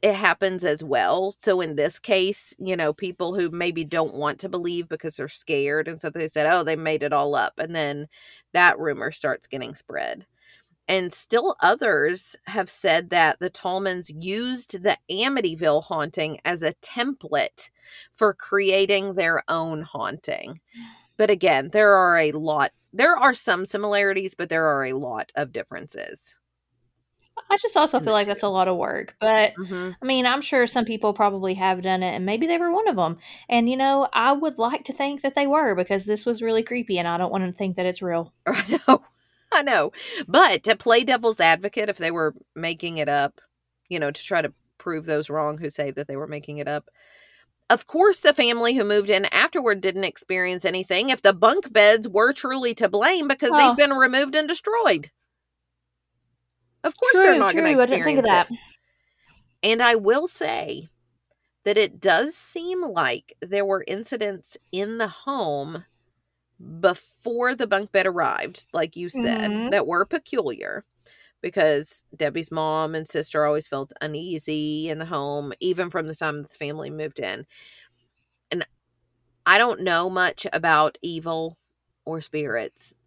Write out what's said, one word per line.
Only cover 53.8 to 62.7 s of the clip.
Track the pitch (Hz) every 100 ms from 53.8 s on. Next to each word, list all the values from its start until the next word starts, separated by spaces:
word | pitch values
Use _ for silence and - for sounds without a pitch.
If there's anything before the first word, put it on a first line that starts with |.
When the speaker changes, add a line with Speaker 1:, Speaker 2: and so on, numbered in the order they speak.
| 285
Speaker 1:
been | 269
removed | 262 254 277
and | 302 302
destroyed. | 339 - 453 440 190 - _ _ _ _ _ _ _ _ _ _ _ _ _ _ _ _ _
Of | - -
course | 494
they're | 370 381
Speaker 2:
True, | 349
Speaker 1:
not | -
gonna | 320 320
Speaker 2:
true. | 277
I | 247
didn't | 262
think | 277 277
of |
Speaker 1:
experience | 226
it. |
Speaker 2:
that. | 180 175 233 - _ _ _ _ _ _ _ _ _
Speaker 1:
And | 202 226
I | 240
will | 233 196 254 330
say | - 330 113 160 - 160 _ _ _ _ _ _ _
that | - 208
it | 208 -
does | 196 170 269
seem | - - - 339